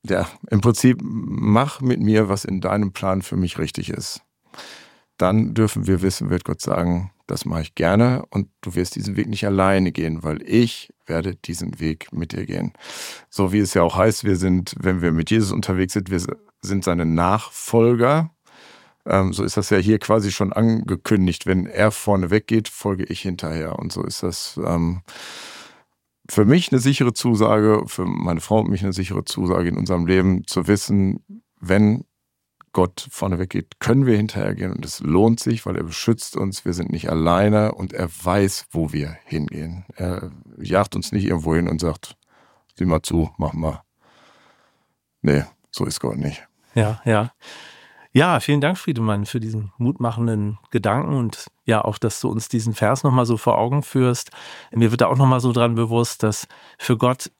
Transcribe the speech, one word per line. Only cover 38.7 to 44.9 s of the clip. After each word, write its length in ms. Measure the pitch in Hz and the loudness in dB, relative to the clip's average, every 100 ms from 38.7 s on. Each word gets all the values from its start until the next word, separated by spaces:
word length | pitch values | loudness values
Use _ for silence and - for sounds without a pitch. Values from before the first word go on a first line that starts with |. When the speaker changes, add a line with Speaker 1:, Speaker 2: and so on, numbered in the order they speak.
Speaker 1:
wo 220 | 85 78 | -4 -4
wir 240 | 76 71 80 | -4 -6 -10
hingehen. 640 | - 82 71 - 82 87 92 | -8 -6 -6 -8 -10 -12 -14
Er 360 | - 90 90 90 - - - | -8 -6 -6 -10 -16 -20 -14
jagt 360 | 101 92 98 | 0 0 2
uns 160 | 98 - | -4 -2
nicht 140 | 104 | -2
irgendwo 300 | 101 85 76 | 0 0 2
hin 140 | 80 87 | 2 2
und 120 | 80 | 0
sagt, 380 | 85 73 - - _ _ _ _ _ | -2 -4 -12 -20 _ _ _ _ _
„Sieh 100 | - | -4
mal 160 | 90 78 | 0 0
zu, 300 | - 85 78 - | 2 0 0 -2
mach 160 | 76 | -6
mal.“ 280 | 80 80 71 _ _ _ _ _ _ _ _ _ _ _ | -2 -4 -6 _ _ _ _ _ _ _ _ _ _ _